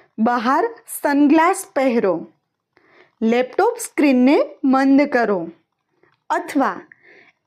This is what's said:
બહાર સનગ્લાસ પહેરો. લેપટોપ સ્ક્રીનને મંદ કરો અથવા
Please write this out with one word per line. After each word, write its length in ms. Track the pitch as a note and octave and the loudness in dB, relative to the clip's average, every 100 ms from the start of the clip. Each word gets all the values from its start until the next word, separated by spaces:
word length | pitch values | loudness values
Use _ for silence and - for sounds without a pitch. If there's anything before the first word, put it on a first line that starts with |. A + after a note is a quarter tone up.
| _ - | _ -4
બહાર 440 | A3+ A#3+ A3+ D4 A#4 - - - | -2 0 0 -2 -2 -6 -18 -8
સનગ્લાસ 640 | D4+ C#4+ D4 D#4+ E4 F#4 - - | -2 2 4 4 2 -2 -6 -2
પહેરો. 520 | C4+ A#3 G3+ E3+ - _ _ _ _ _ _ _ _ - | -2 0 -2 -2 -8 _ _ _ _ _ _ _ _ -6
લેપટોપ 560 | A3+ A#3+ B3+ - G#4+ A#4+ | -2 0 -2 -2 -2 -2
સ્ક્રીનને 680 | - - D4 B3+ B3+ F4 C#5+ - | -8 -2 2 4 4 2 0 -4
મંદ 380 | C4+ C4 C4+ C#4 | 0 2 4 2
કરો 460 | D4 B3+ A#3 F#3+ E3 - _ _ _ _ _ _ - | 2 0 -2 -4 -6 -16 _ _ _ _ _ _ -6
અથવા 520 | E4 F4 C#4+ A#3+ F3 - _ _ - _ _ | -6 -4 -4 -2 -4 -16 _ _ -20 _ _